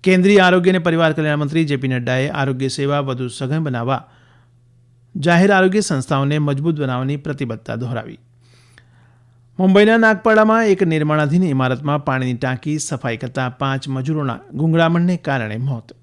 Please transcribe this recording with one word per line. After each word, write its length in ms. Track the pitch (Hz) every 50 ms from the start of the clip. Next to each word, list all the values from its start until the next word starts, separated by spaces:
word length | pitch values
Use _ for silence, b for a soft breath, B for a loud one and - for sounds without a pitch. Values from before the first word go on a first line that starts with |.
| -
કેન્દ્રીય 360 | 185 185 185 180 196 208 196
આરોગ્ય 300 | 185 180 180 185 175 185
અને 100 | 185 185
પરિવાર 340 | 165 175 165 165 165 160 156
કલ્યાણ 240 | 160 156 151 147
મંત્રી 280 | 147 151 139 156 165 165
જે 100 | 143 143
પી 120 | 131 131
નડ્ડાએ 420 | 131 127 123 120 127 127 131 131 151
આરોગ્ય 380 | - 143 139 139 131 127 131
સેવા 320 | 131 127 - 139 139 143 143
વધુ 280 | 143 135 131 123 127
સઘન 320 | 123 117 - 139 127 151 160
બનાવવા, 500 | 160 147 127 120 117 123 135 - - b b b b b b b b b b _ _ _ _ _ _ _ _ _ _ _ _
જાહેર 360 | 190 135 175 175 170 185 202
આરોગ્ય 280 | 202 190 185 190 185 214
સંસ્થાઓને 600 | 208 - 165 135 123 - 151 139 139 139 147 151
મજબૂત 400 | 147 147 139 135 147 170 160 151
બનાવવાની 380 | 143 131 127 123 131 135 143
પ્રતિબદ્ધતા 580 | 143 143 156 143 143 143 117 113 110 _ - 113
દોહરાવી. 440 | 113 123 113 127 113 - - - - _ _ _ b b b b b b b b b b b b b b b b b b b b b b _ _ -
મુંબઈના 380 | 185 190 190 202 208 214 226
નાગપાડામાં 680 | 226 226 220 220 190 - 226 220 214 220 214 220 226 226
એક 180 | 214 196 190 196
નિર્માણાધીન 600 | 165 160 156 151 151 151 151 151 143 151 175 185
ઇમારતમાં 640 | 170 139 131 131 127 131 123 147 143 143 151 139
પાણીની 280 | 147 131 131 127 127 123
ટાંકી 460 | 117 139 127 127 120 - 151 151 156
સફાઈ 380 | - - 147 123 - 127 117
કરતા 320 | 113 - 123 - 135 131 127
પાંચ 380 | 131 _ 143 135 135 135 -
મજૂરોના 520 | 139 131 131 131 143 160 151 147 131 117 120 - - -
ગૂંગળામણને 640 | - 156 165 160 165 165 165 170 175 175 180 180
કારણે 400 | 170 - 156 139 131 113 107 107
મોત. 340 | 113 127 139 131 113 - - - _